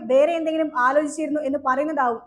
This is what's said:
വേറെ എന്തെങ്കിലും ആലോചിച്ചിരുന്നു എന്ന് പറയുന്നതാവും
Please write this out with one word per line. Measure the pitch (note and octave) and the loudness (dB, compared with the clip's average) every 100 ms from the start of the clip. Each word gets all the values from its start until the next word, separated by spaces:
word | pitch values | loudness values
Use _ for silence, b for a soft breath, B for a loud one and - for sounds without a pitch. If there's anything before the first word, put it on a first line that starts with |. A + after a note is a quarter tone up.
| A#3 | 2
വേറെ | C4 D4+ E4 | 4 4 2
എന്തെങ്കിലും | D#4+ D#4+ D#4 C4 | -2 -2 -2 0
ആലോചിച്ചിരുന്നു | B3 C#4+ D4+ D4 D4+ D4 C4+ | 2 2 0 -4 -4 -4 -2
എന്ന് | C#4 C#4 | -2 0
പറയുന്നതാവും | C4+ D4+ D4 B3+ A3+ | 0 0 0 0 -2